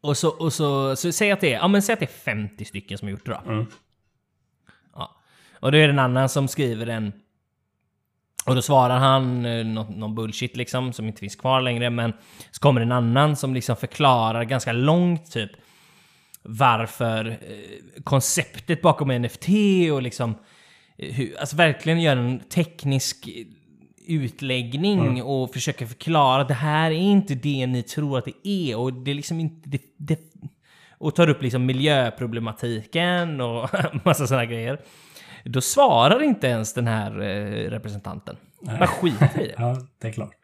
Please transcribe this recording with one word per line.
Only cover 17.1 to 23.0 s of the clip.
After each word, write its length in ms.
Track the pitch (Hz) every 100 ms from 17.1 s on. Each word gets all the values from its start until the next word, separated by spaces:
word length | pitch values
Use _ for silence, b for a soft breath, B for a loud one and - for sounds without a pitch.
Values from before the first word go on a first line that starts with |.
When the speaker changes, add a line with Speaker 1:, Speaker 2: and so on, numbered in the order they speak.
| 113 113
Speaker 1:
eh, 760 | 113 - 104 92 101 - -
konceptet 800 | - 135 - - - - - 165
bakom 280 | 175 147 139
N 140 | 123
F 140 | 120 -
T 520 | - 208 208 190 170
och 120 | 139
liksom, 320 | 123 - 120 110 b b b b b b
eh, 160 | -
hur, 260 | 117 120 -
alltså, 160 | 143 147
verkligen 440 | 165 - 156 165
gör 160 | 160 131
en 240 | 120 127
teknisk 880 | - - 165 - 143 135